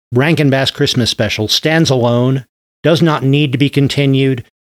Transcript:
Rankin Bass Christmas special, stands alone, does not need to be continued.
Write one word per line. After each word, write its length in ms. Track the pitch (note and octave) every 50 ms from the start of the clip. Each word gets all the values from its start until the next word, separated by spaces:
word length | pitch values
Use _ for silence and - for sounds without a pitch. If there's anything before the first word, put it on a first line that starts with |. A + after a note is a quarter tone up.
| _ _
Rankin 380 | A#2+ A#2+ C#3 D#3+ E3 D3 D#3 C#3
Bass 200 | C3 C3+ C3+ -
Christmas 400 | - - C#3+ B2+ - C3 A#2 G#2
special, 380 | - - A2+ G#2 - - G#2+ G#2
stands 420 | - - - D3+ D#3+ E3 E3 -
alone, 560 | C#3 B2+ A#2 A#2+ A#2+ A#2+ B2 C3 C3 C#3 B2 - _ _ _ _ _ _ -
does 180 | D3 E3+ D3+
not 220 | D#3+ E3 D3+ C3 B2+
need 300 | C3+ C3+ D3 D3+ C#3 B2
to 40 | B2
be 120 | C#3+ C3+
continued. 760 | - C#3 C#3 B2 - - C#3+ C#3 C3+ C3 C#3 C3+ C3 A#2 - - _ _ _